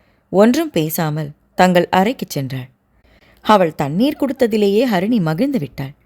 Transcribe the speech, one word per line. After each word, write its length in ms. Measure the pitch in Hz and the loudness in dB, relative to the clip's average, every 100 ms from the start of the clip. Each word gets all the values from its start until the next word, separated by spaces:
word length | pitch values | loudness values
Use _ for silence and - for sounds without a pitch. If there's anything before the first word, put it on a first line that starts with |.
| _ _ _ | _ _ _
ஒன்றும் 400 | 180 214 269 330 | 2 4 4 -2
பேசாமல் 640 | 185 156 170 160 151 147 - _ - | -2 -4 -2 -4 -4 -8 -14 _ 0
தங்கள் 320 | 185 175 175 | 2 4 2
அறைக்குச் 440 | 185 196 269 180 | 2 0 -2 -8
சென்றாள். 360 | 147 135 131 123 _ _ _ _ _ _ _ - | -8 -8 -8 -12 _ _ _ _ _ _ _ 2
அவள் 280 | 208 170 156 | 2 2 -2
தண்ணீர் 440 | 143 165 269 311 | -4 0 -2 0
கொடுத்ததிலேயே 640 | 269 - 233 214 202 202 262 | -4 0 0 2 2 2 0
ஹரிணி 340 | 190 202 247 | 0 0 0
மகிழ்ந்து 380 | 156 160 277 254 | -2 -2 -2 -2
விட்டாள். 340 | 143 - 135 - | -6 -10 -12 -12